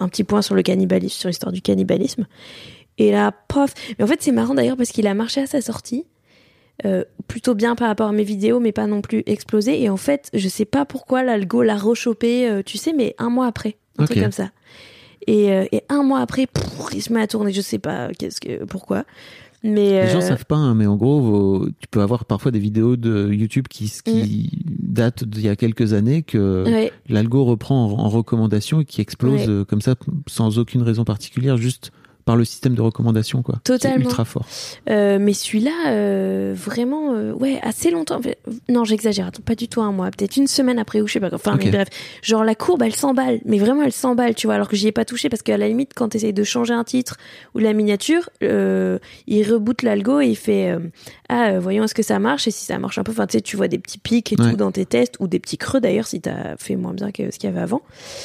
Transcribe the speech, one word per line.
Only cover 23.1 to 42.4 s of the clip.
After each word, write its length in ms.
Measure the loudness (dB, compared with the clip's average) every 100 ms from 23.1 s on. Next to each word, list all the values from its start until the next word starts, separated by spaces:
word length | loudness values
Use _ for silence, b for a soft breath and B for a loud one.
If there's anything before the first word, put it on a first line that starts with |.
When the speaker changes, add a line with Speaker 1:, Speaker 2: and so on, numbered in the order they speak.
| 2 2
Speaker 2:
YouTube 360 | 0 0 -2 -4
qui, 200 | -6 -8 -6
qui 460 | -2 0 0 -2 -4 -4 -6
Speaker 1:
Mm. 280 | -6 -4
Speaker 2:
datent 300 | 0 0 0
d'il 220 | -6 -2 -2
y 40 |
a 60 | 0
quelques 380 | 0 2 2
années 280 | 4 4 2
que 400 | 0 2 2 2 2
Speaker 1:
Ouais. 260 | 2 0 -4 -2
Speaker 2:
l'algo 380 | 0 2 4 4
reprend 400 | 2 2 2 2
en, 140 | 2
en 100 | 2
recommandation 720 | 2 2 2 2 0 0 0
et 40 | 0
qui 140 | -2
explose, 420 | -4 0 2 2
Speaker 1:
Ouais. 60 | 2
Speaker 2:
euh, 160 | 0
comme 160 | 2 2
ça, 140 | 2 0 -2 -6 -4
sans 300 | 0 2 2
aucune 220 | 2 2
raison 240 | 2 2 0
particulière, 500 | -2 -4 -2 0 2
juste 360 | 0 -4 -10 b b b 2
par 120 | 2
le 80 | 2
système 280 | 0 0
de 80 | 2
recommandation, 600 | 0 2 2 2 0 -2
quoi. 180 | -2 -2 0
Speaker 1:
Totalement. 320 | 0 2 2
Speaker 2:
C'est 60 |
ultra 200 | 0 0
fort. 220 | -2 -4 -8 B B B 0
Speaker 1:
Euh, 280 | 2 4 4
mais 140 | 2
celui-là, 560 | 0 0 0 0 0 0
euh, 640 | 0 0 0 0 -2 -4 -6
vraiment, 580 | -6 -4 -2 -2 -2 -2
euh, 180 | -4
ouais, 260 | -2 -2 -2
assez 280 | -4 -2 0
longtemps. 240 | 0 -2 -4
En 20 |
fait, 160 | -6 -8 -10 -8 0
non, 160 | 0 2
j'exagère. 420 | 0 0 -2 -4
Attends, 140 | -6
pas 120 | -6 -4
du 120 | -4
tout 140 | -2
un 100 | -2
mois. 180 | -2 -4
Peut-être 280 | -4 -2 2
une 100 | 2
semaine 320 | 2 2 0
après 220 | 0 -2
ou 60 | 0
je 40 |
sais 80 | -2
pas 80 | -2
quoi. 80 | -2
Enfin, 180 | 0 2
Speaker 2:
Ok. 100 | 4
Speaker 1:
mais 60 |
bref. 180 | 2 0 B B B
Genre, 240 | 0 2